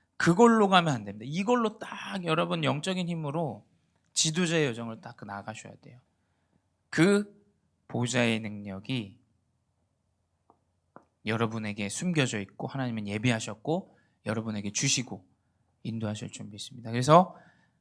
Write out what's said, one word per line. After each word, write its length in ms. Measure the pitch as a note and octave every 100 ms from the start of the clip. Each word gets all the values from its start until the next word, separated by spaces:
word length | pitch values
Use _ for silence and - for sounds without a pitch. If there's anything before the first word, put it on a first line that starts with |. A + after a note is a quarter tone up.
| _ -
그걸로 500 | E3+ F3 A#3 A3+ G3+
가면 240 | F#3 E3
안 120 | B2
됩니다. 200 | G2+ G#2 B2
이걸로 520 | E3 G3+ B3 A3 A3
딱 480 | - - - G3+ E3+
여러분 360 | D#3+ F3 E3+
영적인 460 | C#3+ C#3 F#3+ F#3 F3
힘으로 580 | E3+ D3 D#3+ D#3 G#2 - _ _ _ _
지도자의 540 | - D#3+ D#3 F3 E3 C#3+
여정을 340 | A2+ A#2 A2+
딱 160 | A#2 -
나가셔야 520 | G#2 G2+ G2 A2 G2+ G#2
돼요. 220 | - B2 _ _ _ _ _ _ _ _ -
그 500 | - F3+ G3+ G#3 - _ _ _ _ -
보좌의 520 | - A#2+ A#2+ A#2+ A2
능력이 800 | A2 G#2 G2+ F#2+ F#2+ C3 G2+ - _ _ _ _ _ _ _ _ _ _ _ _ _ _ _ _ _ - _ _
여러분에게 640 | G#2+ A2 A2+ A2+ G#2+ G#2 G2+
숨겨져 500 | - F3+ D#3 B2 G#2+
있고 260 | G2 - C3
하나님은 420 | C#3 B2+ A2+ G#2
예비하셨고 880 | G#2+ B2 A2+ A2+ G#2 - F3 - _ _ _ -
여러분에게 460 | A2 A2+ G#2 G2+
주시고 540 | G2+ C#3 C3 A#2 F#2 - _ _ _ _ _
인도하실 460 | G#2+ A2 A2 G#2+ A2+
준비 260 | - G#2 G#2
있습니다. 340 | - A#2 A2+
그래서 440 | A#2+ B2+ E3 F#3 - - _ _ _